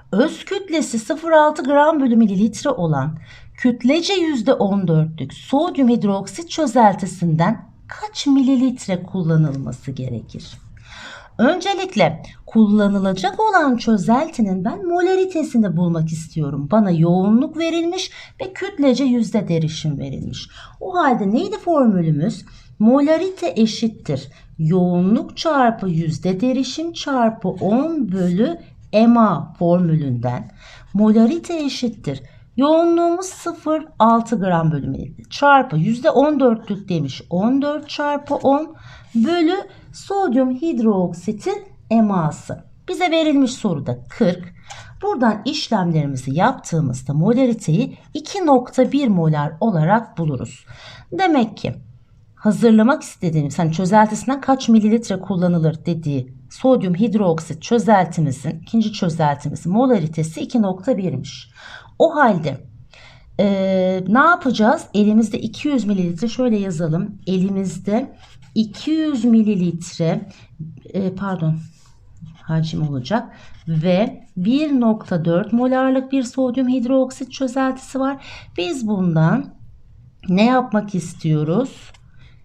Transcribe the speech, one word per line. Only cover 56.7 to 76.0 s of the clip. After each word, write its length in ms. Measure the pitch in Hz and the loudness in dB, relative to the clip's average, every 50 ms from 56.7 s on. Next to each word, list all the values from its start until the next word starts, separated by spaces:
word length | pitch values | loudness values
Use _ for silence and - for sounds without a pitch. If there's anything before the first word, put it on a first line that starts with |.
| 254 - 190 185 170 | 4 4 2 0 0
hidroksit 640 | 175 233 233 185 214 208 175 160 160 - - 143 - | 0 0 0 2 2 2 2 0 -2 -4 -10 -12 -10
çözeltimizin, 1000 | - - 233 233 175 220 214 190 175 - - 170 151 135 120 - - 160 160 - | -4 0 0 2 4 4 4 4 4 2 -2 -2 -2 -2 -2 -4 -8 -10 -10 -10
ikinci 340 | - - - 226 208 214 - | -8 -2 0 0 0 0 -2
çözeltimizin 760 | - 190 170 160 165 156 147 143 - - 156 - - - 165 | -4 -4 -2 0 0 0 0 0 -2 -6 -8 -8 -6 -4 -2
molaritesi 720 | 190 220 269 262 240 196 151 160 - 160 160 160 - 302 | 0 2 2 2 2 2 0 -2 -4 -4 -6 -4 -6 -10
iki 200 | 302 - - 240 | -8 -2 0 0
nokta 360 | 208 190 180 - - 269 247 | 0 0 -2 -4 -2 -2 -2
birmiş. 540 | 190 190 165 131 127 127 - - - - - _ - - - - - - - - - | -2 -2 -4 -4 -6 -8 -10 -14 -18 -20 -20 _ -20 -20 -20 -20 -20 -20 -8 -2 2
O 160 | 320 320 320 | 2 2 4
halde, 420 | 302 277 226 190 160 156 143 127 - - - - - - - - - - - - - - - - - | 4 4 4 2 0 -2 -4 -6 -8 -12 -18 -20 -20 -20 -20 -20 -20 -20 -20 -20 -20 -20 -8 -2 0
e, 640 | 202 202 202 190 190 190 190 185 185 185 190 185 185 | 0 2 2 0 0 0 0 2 2 0 0 -2 -2
ne 120 | 185 214 262 | 0 2 4
yapacağız? 640 | 302 330 359 359 - 262 - 214 214 226 294 - - - - | 4 4 4 2 0 -2 0 2 2 2 2 0 -2 -4 0
Elimizde 460 | 214 208 208 214 226 233 202 - - | 2 2 4 4 4 2 0 -2 -6
iki 280 | - 226 - - - | -8 -8 -8 -6 -4
yüz 180 | 294 285 247 196 | -2 -2 0 0
mililitre, 420 | 202 202 185 175 170 175 - 233 | 0 -2 0 -2 -2 -2 -4 -4
şöyle 300 | 226 - - 254 247 220 | -4 -2 0 0 0 0
yazalım. 640 | 202 196 190 170 156 175 156 156 175 208 208 - - - | 0 -2 -4 -4 -4 -2 -2 -2 -2 -4 -6 -10 -10 -6
Elimizde 880 | 180 185 185 180 196 196 190 190 180 - - - 196 208 226 277 - - - - - - - - - - | -2 -2 0 0 0 -2 -2 -4 -6 -6 -8 -4 -2 -2 -2 -2 -4 -12 -20 -20 -20 -20 -20 -16 -6 -2
iki 360 | 220 214 214 - - - 302 | -2 -2 -2 -4 -8 -4 -2
yüz 340 | 311 320 311 302 285 226 214 | 0 0 0 0 0 0 2
mililitre, 1040 | 247 226 226 208 208 208 180 180 170 165 170 - - - - 165 160 196 220 - - - - - - - - - - - - - - - | 4 4 4 4 4 2 0 0 -2 -2 -6 -10 -10 -6 -2 -2 0 -2 -2 -6 -12 -20 -20 -20 -20 -18 -16 -16 -16 -16 -16 -10 -6 -4
e, 220 | 190 190 185 185 | -2 -2 -4 -4
pardon, 400 | - 202 196 185 175 165 160 160 156 - - - _ - - - - - - - - - - - - | -6 -6 -6 -4 -2 -2 -2 -2 -2 -6 -12 -20 _ -20 -20 -20 -20 -20 -20 -20 -20 -20 -20 -20 -14
hacim 480 | - - 160 160 160 - 170 170 151 147 | -8 -4 -2 -2 -2 -2 -2 -4 -2 -2
olacak 400 | 139 131 131 - 202 240 - - - - - - - - - | -4 -4 -4 -2 -2 -4 -4 -6 -16 -20 -20 -20 -20 -12 -6
ve 600 | 165 160 156 160 185 180 185 226 - - - - - - | -4 -2 0 2 2 2 2 2 -2 -4 -10 -18 -12 -8
bir 420 | 185 180 220 262 285 311 294 277 247 | -4 0 0 2 2 2 2 2 2
nokta 460 | 233 226 214 214 - - 190 165 160 | 2 2 0 0 -2 -4 -4 -2 0
dört 280 | 254 247 269 - - 233 | 2 2 0 0 0 0
molarlık 580 | 233 254 254 254 262 262 262 262 262 | 0 2 2 2 2 2 2 0 0